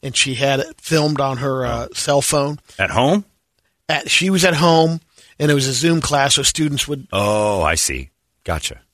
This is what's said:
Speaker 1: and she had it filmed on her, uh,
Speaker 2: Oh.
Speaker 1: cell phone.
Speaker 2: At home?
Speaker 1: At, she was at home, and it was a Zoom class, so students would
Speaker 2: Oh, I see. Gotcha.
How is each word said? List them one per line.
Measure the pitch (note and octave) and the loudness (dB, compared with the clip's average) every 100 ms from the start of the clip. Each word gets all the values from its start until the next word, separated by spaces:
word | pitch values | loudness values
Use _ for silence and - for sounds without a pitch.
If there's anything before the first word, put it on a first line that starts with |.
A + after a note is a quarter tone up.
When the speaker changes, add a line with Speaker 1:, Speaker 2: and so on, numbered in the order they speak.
Speaker 1:
and | C#3 A#2 | -6 -2
she | - B2 | -2 0
had | C#3 C3+ | 0 0
it | - - | -2 -10
filmed | - D#3 D3+ D3 | -2 0 0 0
on | C3+ C3 | -2 -2
her, | C#3 C3 B2 | -4 -4 -4
uh, | A#2 A#2+ | -6 -8
Speaker 2:
Oh. | |
Speaker 1:
cell | - - C#3+ | -8 0 0
phone. | - D3+ C#3+ D3 _ - | 2 0 -2 -6 _ -4
Speaker 2:
At | F#2+ | -2
home? | A2 C3 G3+ G3 _ _ _ _ _ - | 2 2 2 -2 _ _ _ _ _ -6
Speaker 1:
At, | D#3 - | -4 0
she | - F3+ | 0 2
was | F#3+ F3+ | 2 2
at | |
home, | D#3 E3+ E3 D#3+ E3 _ _ - _ | 4 4 6 4 0 _ _ -20 _
and | D3+ | 0
it | |
was | D3 C3+ | 2 0
a | |
Zoom | B2+ E3 E3 | 0 2 2
class, | - D3 C#3 D3 | 2 2 2 2
so | |
students | C3+ - D3+ C#3+ - | 0 0 -2 -2 -6
would | C#3+ C3 | -8 -6
Speaker 2:
Oh, | G2 G#2 G#2+ G#2 G2+ | -2 0 0 0 2
I | D#2 E2+ | 0 0
see. | - C2 C2 _ _ _ - | -2 -6 -10 _ _ _ -8
Gotcha. | D#2+ - - _ | -6 -6 -12 _